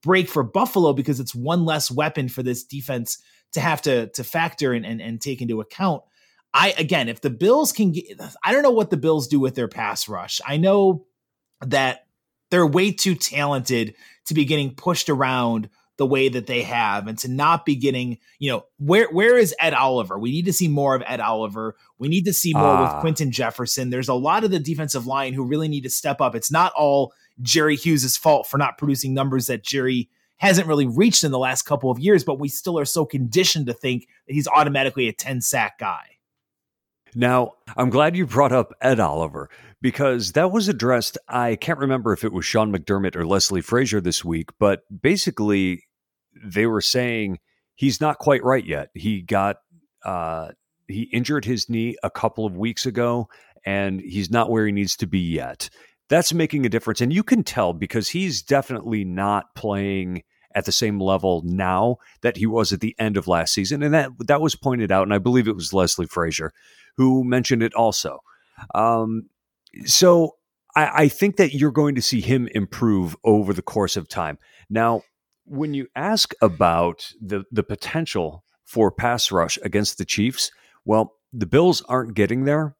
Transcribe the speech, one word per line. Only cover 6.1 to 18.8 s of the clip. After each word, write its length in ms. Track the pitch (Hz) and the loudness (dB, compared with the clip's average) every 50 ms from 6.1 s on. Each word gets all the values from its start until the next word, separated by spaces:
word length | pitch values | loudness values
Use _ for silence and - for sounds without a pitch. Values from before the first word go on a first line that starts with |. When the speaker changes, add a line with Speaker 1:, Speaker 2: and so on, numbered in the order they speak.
| _ _ _ _ _ _ _ _ - | _ _ _ _ _ _ _ _ 2
Speaker 1:
I, 200 | - 170 202 185 - | 2 2 4 2 0
again, 320 | 165 147 185 156 127 117 | -2 0 0 0 0 -2
if 120 | 117 - | -6 -4
the 80 | - 143 | -4 -6
Bills 420 | 123 110 170 196 247 294 311 - | -4 0 2 4 4 4 4 0
can 200 | - - 220 185 | 0 0 0 0
get, 140 | 160 175 - - 101 - - 208 - - - | 0 -2 -8 -10 -18 -18 -18 -18 -16 -6 -2
I 100 | 175 226 | 0 2
don't 100 | 277 285 | 4 4
know 80 | 277 | 4
what 180 | 247 220 208 - | 4 4 2 0
the 80 | - 165 | 0 0
Bills 300 | 127 160 160 156 135 120 | 2 2 2 2 0 2
do 120 | 151 143 | 2 2
with 160 | 135 131 120 | 2 0 -2
their 120 | 135 120 107 | -4 -6 -6
pass 400 | - - 113 104 107 - - - | -6 -6 -6 -6 -6 -6 -8 -8
rush. 320 | 107 90 87 90 - - - | -8 -10 -8 -8 -8 -8 -6
I 120 | 127 143 151 | -4 -2 2
know 480 | 165 190 196 202 196 190 185 147 - _ _ _ _ _ _ _ _ _ _ _ - | 2 4 4 4 4 4 2 0 -4 _ _ _ _ _ _ _ _ _ _ _ -8
that 400 | 131 117 139 135 131 127 - _ _ _ _ _ _ _ _ _ _ | -2 0 0 2 0 -2 -4 _ _ _ _ _ _ _ _ _ _
they're 160 | - 180 175 | 2 4 4
way 260 | 156 139 180 185 208 | 4 4 2 2 2
too 240 | 190 - - 190 180 | 0 0 0 0 0
talented 800 | - - - - 143 147 143 143 135 123 - 131 117 113 107 - _ - - - _ _ | 0 -2 -4 -2 -2 -2 0 -2 -2 -2 -2 -2 -2 -2 -2 -6 _ -20 -20 -20 _ _
to 80 | - 151 | -4 0
be 120 | 156 147 | 0 0
getting 280 | 127 156 147 143 135 123 | 2 0 0 -2 -4 -6
pushed 360 | - - 185 175 - - - | -6 -4 -2 -2 -2 0 -2
around 600 | 151 127 135 131 131 127 123 117 117 113 104 104 _ _ _ _ _ _ | 0 0 0 0 0 0 0 0 0 -2 -4 -6 _ _ _ _ _ _
the 80 | 143 131 | 0 0
way 220 | 135 135 135 135 | 2 2 2 2
that 180 | 127 127 113 - | 0 -2 -6 -4
they 140 | 127 123 | -4 -4
have 460 | 117 90 123 120 113 104 101 104 101 107 | -4 -4 -2 -2 0 0 -2 -2 -4 -8
and 120 | 113 113 | -8 -8
to 80 | - 127 | -8 -6
not 380 | 127 131 143 156 165 160 165 | -4 0 2 2 2 2 0
be 100 | - 143 | -2 -2
getting, 420 | 131 120 139 127 127 123 123 120 - _ _ _ _ | 0 0 -2 0 0 -4 -6 -8 -10 _ _ _ _
you 100 | 143 139 | -4 -4
know, 140 | 123 113 - _ _ | -4 -4 -6 _ _
where, 320 | _ | _